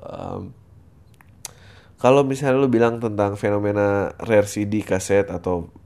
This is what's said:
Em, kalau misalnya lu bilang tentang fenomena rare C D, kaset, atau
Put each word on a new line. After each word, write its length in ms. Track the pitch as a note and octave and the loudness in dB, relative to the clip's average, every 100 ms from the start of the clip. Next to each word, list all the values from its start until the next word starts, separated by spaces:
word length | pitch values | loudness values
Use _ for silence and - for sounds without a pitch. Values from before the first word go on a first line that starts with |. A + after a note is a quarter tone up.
| - | -14
Em, 480 | F2+ F2+ - F#2+ - - - - - _ - - - - - - - - - | -12 -10 -10 -12 -18 -20 -20 -20 -20 _ -20 -20 -20 -20 -20 -20 -20 -20 0
kalau 240 | B2 C#3 | 4 4
misalnya 400 | C3+ C3 C#3+ C3 | 4 0 0 2
lu 80 | C#3 | 2
bilang 320 | A2+ A#2 A#2 | 2 2 0
tentang 320 | A2+ G#2 G2+ | -4 -2 -2
fenomena 800 | G2+ G#2 G#2 G#2 G#2 G2+ G2+ F2+ - | -2 -2 0 0 0 2 0 -2 -6
rare 240 | - G#2 G2+ | 2 2 2
C 160 | G#2 | -2
D, 240 | G#2 G#2+ - | -4 -4 -2
kaset, 400 | F#2+ - G2 G2 | -2 2 0 0
atau 480 | F2+ F2+ F2 E2+ - | -4 -4 -4 -6 -16